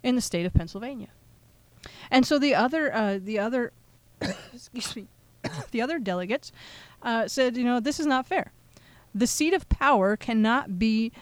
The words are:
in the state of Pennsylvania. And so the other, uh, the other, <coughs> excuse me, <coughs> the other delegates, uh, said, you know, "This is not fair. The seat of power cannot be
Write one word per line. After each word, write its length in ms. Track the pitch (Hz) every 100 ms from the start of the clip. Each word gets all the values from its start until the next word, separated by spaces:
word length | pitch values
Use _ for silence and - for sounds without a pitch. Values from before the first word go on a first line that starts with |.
in 100 | 262
the 80 | 247
state 240 | - 170 175
of 80 |
Pennsylvania. 560 | - 165 196 240 262 - _ _ _ _ _ _ _ - - -
And 160 | 262 254
so 100 | 294
the 160 | 285
other, 400 | 220 247 320 294
uh, 240 | 220 208 196
the 200 | 190 214
other, 320 | 220 247 240 - _
<coughs> 280 | _ _ _ - - -
excuse 420 | 247 - 247 - 220
me, 120 | 202 _ _ _
<coughs> 280 | - 160 -
the 100 | 233
other 160 | 254 330
delegates, 540 | 196 180 180 277 - - - - - -
uh, 260 | 247 226 226
said, 300 | 277 254 240
you 60 |
know, 160 | 240 247
"This 200 | 240 285
is 60 | 302
not 220 | 262 262
fair. 240 | 370 - - _ - - - _
The 140 | 196 247
seat 260 | - 311
of 140 | 359 -
power 480 | - 277 233 190 214
cannot 640 | - 220 220 254 - 180
be 320 | 220 220 226 -